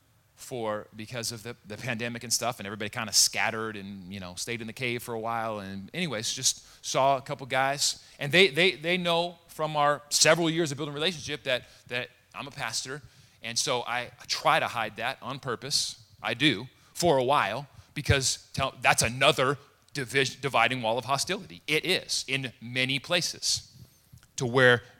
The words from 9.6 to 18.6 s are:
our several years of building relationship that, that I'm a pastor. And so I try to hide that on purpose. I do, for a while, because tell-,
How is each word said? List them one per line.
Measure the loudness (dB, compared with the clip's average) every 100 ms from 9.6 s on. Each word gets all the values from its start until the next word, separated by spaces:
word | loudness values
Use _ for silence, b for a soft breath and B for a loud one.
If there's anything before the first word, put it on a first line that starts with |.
| -2 2
our | 2 2 0
several | 4 6 6 4
years | 2 -2
of | -2
building | -6
relationship | -2 -2 -2 -6 -6
that, | -2 -2 -4 B B
that | -6 -6 _ _
I'm | -12 -12
a |
pastor. | -8 -6 -6 -8 -10 -14 b b b
And | -8 -4
so | 0 0
I | -2 -4 -6 -12 -8
try | 0 4 4
to | 2
hide | -2 -4 -4
that | -6 -6
on | -8 -10
purpose. | -6 -6 -2 -2 -2 -6 -18 -8
I | -6
do, | 2 2 2 -4 _ b
for | 0 4 4
a |
while, | 4 2 2 -2 -10 b b
because | -4 2 2 2 -2 -6
tell-, | -4